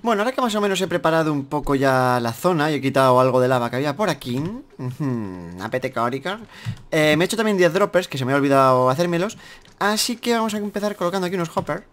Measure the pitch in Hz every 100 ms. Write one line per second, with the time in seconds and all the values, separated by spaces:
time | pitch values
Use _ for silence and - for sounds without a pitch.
0 | 226 214 220 262 247 208 202 190 185 170
1 | 165 160 156 147 139 151 143 139 135 131
2 | 127 123 117 117 180 175 151 147 135 131
3 | 131 127 131 127 127 131 120 123 147 139
4 | 208 151 135 123 160 233 285 - 127 131
5 | 143 120 101 92 85 87 104 131 127 123
6 | 117 135 175 208 220 - - - - 160
7 | 151 151 185 214 220 202 175 170 202 175
8 | 180 139 127 139 139 139 135 127 127 135
9 | 175 170 196 - - - - _ 196 214
10 | - 240 240 233 220 214 208 208 208 202
11 | 175 190 180 185 165 - 180 156 -